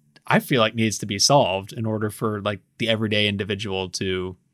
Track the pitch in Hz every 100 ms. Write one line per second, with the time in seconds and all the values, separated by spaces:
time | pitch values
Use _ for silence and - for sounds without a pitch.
0 | _ _ - 185 - 127 110 113 110 -
1 | 101 98 - 143 95 95 98 123 110 110
2 | 107 - 113 104 101 101 _ - 113 110
3 | 110 104 104 101 101 98 104 95 92 -
4 | 98 92 92 90 _